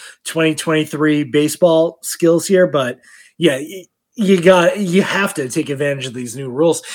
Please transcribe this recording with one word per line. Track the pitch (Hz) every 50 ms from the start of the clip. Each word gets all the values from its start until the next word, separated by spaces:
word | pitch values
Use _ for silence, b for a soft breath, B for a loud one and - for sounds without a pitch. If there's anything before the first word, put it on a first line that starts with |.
| B B B B B
twenty | - - 165 160 156 151
twenty-three | 151 - 170 156 156 151 151 - 147 156 151 151 147 147
baseball | 123 117 147 151 151 - - 180 170 160 160 165 170 - _
skills | - - - - 170 165 170 160 -
here, | - 196 185 180
but | 156 143 143 131 123 123 _ b b b b b b b b
yeah, | 170 156 135
y-, | 135 147 - 196 185 170 _ _ _ _ _ _
you | 233 208 185 196 175
got, | 160 185 185 175 170 180 180 208
you | 202 175 170 196
have | - - - 285 302 - -
to | 151 135 123
take | - 160 139 139
advantage | 143 131 147 143 139 135 131
of | 131 110
these | 127 123 120 -
new | 139 135 127
rules. | 120 139 165 165 156 - B B B